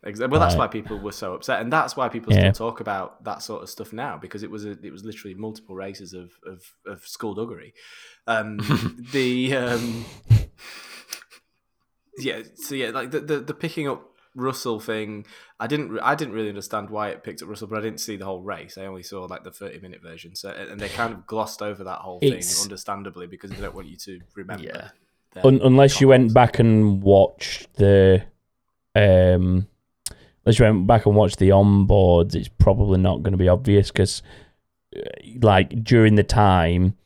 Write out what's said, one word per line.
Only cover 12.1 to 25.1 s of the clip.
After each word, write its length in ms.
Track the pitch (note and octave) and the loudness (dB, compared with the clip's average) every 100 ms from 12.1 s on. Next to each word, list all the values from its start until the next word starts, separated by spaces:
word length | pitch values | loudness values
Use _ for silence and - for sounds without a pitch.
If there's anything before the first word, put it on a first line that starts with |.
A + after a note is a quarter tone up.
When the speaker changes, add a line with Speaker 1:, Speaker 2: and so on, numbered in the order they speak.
| C3+ | -12
Speaker 1:
yeah, 240 | C3 - A2+ _ | -10 -10 -14 _
so 200 | - C#3 | -12 -8
yeah, 140 | A#2 | -8
like, 220 | A#2 B2+ | -8 -8
the, 80 | C#3+ | -10
the, 200 | D3 D3 | -6 -8
the 140 | C#3 | -8
picking 340 | - E3 E3 C#3+ | -10 -10 -8 -8
up 220 | B2+ _ _ _ B2+ | -8 _ _ _ -8
Russell 440 | B2+ B2+ B2+ A2 | -8 -6 -8 -8
thing, 460 | G#2 A2 G#2+ G#2 G#2 - _ _ | -8 -8 -8 -14 -18 -20 _ _
I 80 | A2 | -6
didn't 220 | D3 A#2+ | -6 -6
re-, 80 | G#2+ | -6
I 140 | B2+ D3+ | -4 -4
didn't 180 | C#3+ | -6
really 160 | A2 G#2+ | -8 -8
understand 400 | G2+ F#2+ G#2+ G2+ | -10 -10 -10 -8
why 200 | G#2+ G#2 | -10 -10
it 140 | - | -10
picked 180 | - F#2 | -14 -18
up 80 | E2 | -16
Russell, 180 | G#2 G#2 | -16 -12
but 120 | G#2+ | -10
I 20 | |
didn't 180 | A2 A2 | -10 -10
see 160 | - G2+ | -14 -12
the 100 | F#2+ | -12
whole 160 | F#2 | -12
race. 360 | F#2 F#2 F2+ - | -12 -14 -14 -18
I 80 | F#2+ | -16
only 180 | F#2 | -16
saw, 220 | F2+ G2 F#2 | -16 -16 -14
like, 180 | F#2 | -16
the 80 | F2+ | -18
thirty-minute 500 | - G2+ D2 F#2 - | -18 -18 -18 -20 -20
version, 340 | E2 E2 E2 F#2+ | -20 -20 -18 -16
so, 140 | G2 | -16
and 300 | - G2 G2+ | -16 -16 -12
they 100 | G2+ | -12
kind 240 | - A#2 | -8 -8
of 120 | G2+ - | -8 -10
glossed 360 | A2 G#2+ - | -8 -8 -8
over 220 | G#2 G2 | -12 -12
that 160 | F#2 F#2 | -14 -14
whole 200 | F#2+ F2+ | -14 -2
thing, 140 | C#3+ | -2
Speaker 2:
It's 300 | A#2 - - | -2 -6 -6
Speaker 1:
understandably, 640 | G2+ G2 - G2 G2 F2+ F2 | -6 -10 -12 -12 -12 -16 -18
because 240 | F2+ G2 | -18 -18
they 100 | F#2+ | -14
don't 140 | G2+ E2+ | -14 -14
want 120 | E2+ | -20
you 100 | E2+ | -20
to 220 | - F#2 F2 - | -20 -20 _ -20
remember 280 | F#2 F#2 | -16 -16
Speaker 3:
Yeah. 260 | D#2 - - _ _ | -16 -16 -20 _ _